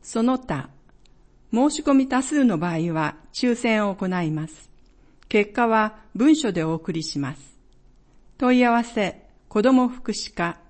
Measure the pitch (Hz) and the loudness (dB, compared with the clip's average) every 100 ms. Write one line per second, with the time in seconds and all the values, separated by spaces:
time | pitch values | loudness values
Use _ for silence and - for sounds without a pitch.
0 | - 226 233 254 254 147 - - _ _ | -6 -2 0 -2 -4 -10 -10 -18 _ _
1 | _ _ _ _ _ 220 285 - 302 269 | _ _ _ _ _ 0 0 0 2 2
2 | 269 254 269 302 254 170 175 165 170 160 | 2 -2 -2 2 2 2 -2 -2 -2 -2
3 | 151 - - - 247 233 240 220 208 190 | -4 -6 -16 -4 -2 0 0 0 -2 -4
4 | 185 180 160 156 156 - - - _ _ | -4 -4 -4 -4 -8 -14 -20 -20 _ _
5 | _ _ _ 214 208 - 233 220 214 - | _ _ _ 0 0 0 2 2 0 -4
6 | - 196 269 311 226 175 160 160 165 165 | -16 0 4 4 2 -2 -2 -4 -6 -6
7 | 156 147 139 147 - _ _ _ _ _ | -6 -6 -6 -8 -18 _ _ _ _ _
8 | _ _ _ _ 247 254 240 233 233 - | _ _ _ _ 2 4 4 2 0 -2
9 | 190 - - _ _ 214 220 254 247 247 | -4 -6 -20 _ _ 2 4 4 2 -4
10 | - 208 - - 170 - - | -8 -8 -10 -6 -6 -6 -20